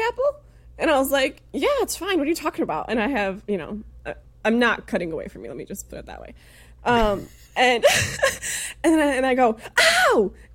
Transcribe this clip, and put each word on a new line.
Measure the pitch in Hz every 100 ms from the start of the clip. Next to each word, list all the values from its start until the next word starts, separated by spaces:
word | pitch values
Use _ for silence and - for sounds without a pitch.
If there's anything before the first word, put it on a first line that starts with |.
| 453
apple?" | 480 571 554 - - - -
And | 320
I | 269
was | 269
like, | 277 269 - -
"Yeah, | 262 480 554
it's | 381 -
fine. | 370 359
What | 285
are |
you | 330
talking | 302 -
about?" | 202 156 -
And | 226
I | 214
have, | 240 196 190 -
you | 196
know, | 147 214 - - -
uh, | - - -
I'm | 214 233
not | 233 - -
cutting | 196 170
away | 147 -
from | -
you. | -
Let | 135
me |
just | - 202 -
put | -
it | -
that | -
way. | - - - - - -
Um, | - 240 214 190 139 - -
and, | - 370 240
<laughs> | 554 - - - 539 - - - - -
and | 330
then | 320
I, | 285
and | 262 262
I | 254
go, | 240 226 - -
"Ow!" | 640 698 679 370 - - -